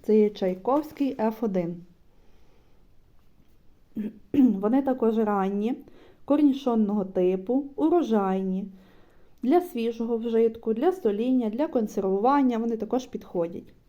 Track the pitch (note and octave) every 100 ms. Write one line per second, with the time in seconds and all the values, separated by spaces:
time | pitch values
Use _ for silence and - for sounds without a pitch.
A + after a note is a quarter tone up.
0 | - G#3+ G#3 G#3 F#3+ F#3 - C#4+ D#4 -
1 | C4+ C4+ A3 A3 A3+ F#3 E3+ F3 - _
2 | - _ - - - - _ - _ -
3 | _ - _ _ _ _ - _ _ -
4 | G#3 - - C#4+ B3+ G3 G#3 C4 C4+ B3+
5 | A3+ A3 G#3+ G3+ F#3+ G3+ G#3+ C4+ - -
6 | - _ - D4 D4 C4+ B3+ A#3 G#3 G#3
7 | F#3+ F#3 F3+ F#3+ F#3+ C4 C#4+ - D4+ F4
8 | A#3+ G#3+ F#3+ F#3+ F#3+ F#3 G3 - _ -
9 | - - - - A#3+ F4 F4+ A#3+ A3+ A3+
10 | A#3 A#3 A#3 A3+ A3+ A3+ A3+ A3 D#4+ F#4
11 | A3 G3+ B3 B3+ A3 A3 D#4+ C4 G#3+ -
12 | G3 G3 A#3 C#4+ C4 A3+ A3+ A3+ G#3+ B3
13 | - G#3+ - F3+ E3+ F#3 - _